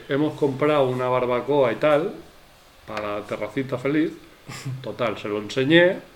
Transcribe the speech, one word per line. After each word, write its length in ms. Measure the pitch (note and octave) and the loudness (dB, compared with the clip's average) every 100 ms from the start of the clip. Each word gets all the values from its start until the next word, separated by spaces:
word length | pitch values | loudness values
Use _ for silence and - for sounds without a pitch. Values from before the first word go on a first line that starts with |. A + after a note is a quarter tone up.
| - | -4
hemos 240 | C#3+ D3+ | -2 0
comprado 560 | D3+ C#3+ C3 D3+ D3 C3 | 0 -2 0 0 2 2
una 180 | B2+ B2+ | 0 0
barbacoa 640 | B2+ B2 B2 A#2+ D3 B2+ | 0 0 -2 0 2 2
y 40 | G#2 | 2
tal, 360 | D3+ D3 F#3+ - - - - - - - - | 2 2 0 -8 -18 -20 -20 -20 -20 -20 -12
para 320 | G#2+ G#2 G#2 | -8 -6 -8
la 20 | |
terracita 560 | G#2 G#2+ G#2 C#3+ C3 C3 | -8 -6 -4 -4 -4 -4
feliz. 340 | C3+ D3+ E3 - - - - - C3+ B2+ | 0 0 0 -4 -18 -20 -18 -12 -10 -8
Total, 340 | A2+ G#2 A#2 G2 | -10 -2 -2 -2
se 80 | A2 | -4
lo 80 | G#2 | -6
enseñé. 600 | G#2+ - C3 E3 F3+ G3+ - | -4 -2 6 6 6 4 -8